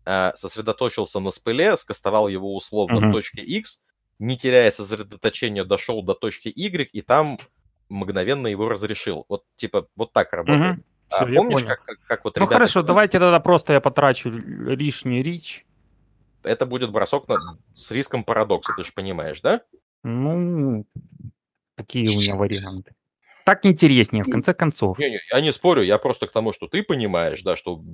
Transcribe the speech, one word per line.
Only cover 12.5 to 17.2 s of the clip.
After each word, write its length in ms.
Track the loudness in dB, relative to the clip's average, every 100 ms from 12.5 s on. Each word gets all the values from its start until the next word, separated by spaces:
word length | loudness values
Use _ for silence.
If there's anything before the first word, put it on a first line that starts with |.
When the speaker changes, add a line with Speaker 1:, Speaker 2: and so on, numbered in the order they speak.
Speaker 2:
хорошо, 260 | 4 4 2
Speaker 1:
пишут? 80 | 2
Speaker 2:
давайте 320 | 4 4 4
тогда 200 | 6 6
просто 340 | 6 4 4
я 80 | 2
потрачу 480 | 4 4 2 2 -4
л-, 460 | -8 -10 -8 -4 -2
лишний 460 | -2 -4 -4 -2
рич. 440 | -2 -6 -10 -18 _ _ _ _ _ _ _ _
Speaker 1:
Это 220 | -4 -2 -2
будет 260 | -4 -2
бросок 360 | 0 0 -2